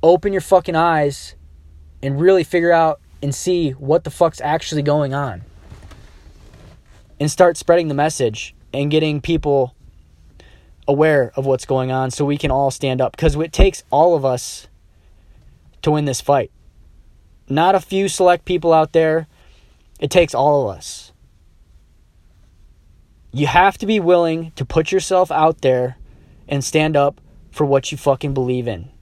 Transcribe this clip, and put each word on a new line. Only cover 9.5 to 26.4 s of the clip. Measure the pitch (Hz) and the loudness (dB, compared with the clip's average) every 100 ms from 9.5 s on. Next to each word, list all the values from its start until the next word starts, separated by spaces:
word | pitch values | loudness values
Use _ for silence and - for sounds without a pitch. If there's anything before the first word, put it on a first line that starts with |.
| 139 127 _ - _ _ _ - - - - _ - - | 0 0 _ -20 _ _ _ -20 -20 -20 -20 _ -14 -4
aware | 139 156 151 120 - | 2 2 2 0 -4
of | 135 | -2
what's | 131 - | -2 -2
going | 131 131 | -4 -2
on | 131 131 | -4 -4
so | - 143 | -4 -4
we | 143 | -2
can | 143 | -2
all | 135 139 | 0 -2
stand | - 139 127 | -2 -6 -2
up. | 127 - | -2 0
'Cause | 160 143 | -2 0
it | 165 | -4
takes | - 202 - - | 2 2 2 -4
all | 139 170 165 | 2 4 4
of | |
us | 135 127 - - - _ _ _ _ _ _ - - _ _ _ | 0 -4 -6 -16 -20 _ _ _ _ _ _ -20 -20 _ _ _
to | - | -2
win | 151 147 | 0 0
this | 127 | -4
fight. | - 143 113 _ - _ - - - _ _ _ _ | 0 0 0 _ -20 _ -20 -20 -20 _ _ _ _
Not | 139 175 | 0 2
a | 190 | 2
few | - 190 196 | 0 -4 -2
select | - 180 175 - | 0 2 2 0
people | 180 165 | -2 2
out | 160 156 | 2 2
there. | 165 160 160 160 _ _ - _ _ _ - | 2 2 0 -4 _ _ -20 _ _ _ -10
It | 147 | 0
takes | 185 165 120 | 2 2 2
all | 143 147 120 | 2 2 0
of | 92 | -6
us. | - - - _ _ _ _ _ _ _ _ _ _ _ _ _ _ _ - _ _ _ _ _ _ | -14 -18 -20 _ _ _ _ _ _ _ _ _ _ _ _ _ _ _ -20 _ _ _ _ _ _
You | 127 147 | -4 0
have | 175 190 190 | 4 2 0
to | 202 | -2
be | 220 | 0
willing | 175 180 170 160 165 - | 4 4 2 -2 -8 -10
to | 131 | -4
put | - 160 | -2 0
yourself | 190 - 190 185 | -2 0 0 0
out | 147 160 160 | 2 0 2
there | 135 127 123 123 - - - - | 0 0 -2 -6 -20 -20 -20 -20